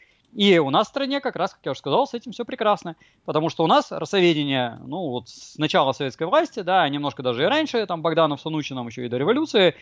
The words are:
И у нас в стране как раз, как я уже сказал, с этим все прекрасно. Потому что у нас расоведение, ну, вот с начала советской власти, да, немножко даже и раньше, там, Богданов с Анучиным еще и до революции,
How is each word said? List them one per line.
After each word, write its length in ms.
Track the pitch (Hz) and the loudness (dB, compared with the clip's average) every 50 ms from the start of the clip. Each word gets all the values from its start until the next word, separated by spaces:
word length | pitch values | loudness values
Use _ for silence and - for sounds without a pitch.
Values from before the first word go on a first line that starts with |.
| _ _ _ _ _ _ - | _ _ _ _ _ _ -4
И 260 | - 202 202 180 170 | 2 4 6 6 6
у 100 | 147 135 | 4 4
нас 180 | 139 190 220 | 2 0 0
в 20 | - | 0
стране 300 | - 285 277 262 277 285 | -2 -6 -4 -2 -4 -4
как 160 | 277 247 - | -4 -6 -4
раз, 180 | - 196 - - | -4 -6 -6 -6
как 120 | _ - | _ -8
я 60 | 151 | -8
уже 80 | 131 - | -8 -6
сказал, 280 | - 143 143 220 277 | -4 0 0 0 0
с 60 | - - | 0 -6
этим 180 | 240 - 247 | -12 -12 -12
все 140 | 190 - 233 | -12 -12 -10
прекрасно. 500 | - 262 - 226 214 202 - - 175 160 _ _ _ _ _ - | -10 -6 -2 0 0 0 0 -4 -12 -14 _ _ _ _ _ -10
Потому 240 | - 139 156 160 156 | -2 -2 0 0 0
что 140 | - - 165 | -2 0 2
у 40 | |
нас 240 | 165 - - - - | 4 4 2 2 0
расоведение, 880 | - - 165 - - 196 180 175 160 151 147 143 135 131 123 117 117 123 131 | -8 -10 -8 -2 0 2 4 4 4 2 0 0 0 0 -2 -2 -6 -12 -14
ну, 240 | 131 147 190 180 143 | -12 -10 -8 -6 -6
вот 200 | 120 123 117 - | -6 -8 -10 -12
с 280 | - - - - - | -20 -20 -20 -18 -6
начала 340 | - 151 147 - 175 147 135 131 | -4 -4 0 2 2 2 2 0
советской 340 | - 147 131 - - 160 | -2 -4 -6 -4 -6 -2
власти, 340 | 175 247 320 349 - - 233 | 2 2 2 2 0 -6 -8
да, 260 | 180 170 190 185 160 | -2 0 2 2 2
немножко 360 | 139 143 143 147 139 - - 127 | 2 0 -2 -4 -6 -6 -4 -4
даже 200 | 127 117 120 151 | -2 -2 0 0
и 20 | |
раньше, 400 | 202 262 302 208 - - 233 208 | 0 2 0 -2 -2 -2 -4 -2
там, 140 | 180 175 160 | -2 -6 -4
Богданов 380 | 151 165 160 165 160 147 143 - | -2 0 2 4 2 2 2 -4
с 40 | - | -6
Анучиным 420 | 160 160 156 139 - 135 127 120 | -6 -6 -6 -6 -6 -8 -8 -8
еще 160 | 117 110 127 123 | -10 -10 -8 -8
и 60 | 120 | -4
до 80 | 120 | -2
революции, 580 | 123 143 185 247 294 320 - - 214 185 165 - - | 0 2 2 2 0 0 0 2 4 4 4 2 0